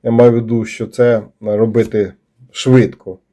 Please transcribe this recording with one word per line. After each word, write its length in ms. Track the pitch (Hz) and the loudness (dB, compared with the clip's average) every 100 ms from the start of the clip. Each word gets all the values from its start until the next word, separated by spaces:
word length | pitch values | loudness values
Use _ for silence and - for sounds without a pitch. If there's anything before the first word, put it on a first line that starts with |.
Я 80 | 120 | 0
маю 200 | 117 120 | 4 4
в 20 | |
виду, 320 | 117 113 117 110 | 4 -2 -4 -6
що 220 | - 110 | -10 -12
це 340 | - 120 113 104 _ | -2 0 0 -4 _
робити 720 | 107 104 113 110 113 110 95 - _ _ _ | -6 -2 0 0 -2 -2 -4 -8 _ _ _
швидко. 680 | - 131 127 104 - - 92 _ | -8 2 4 2 -4 -18 -20 _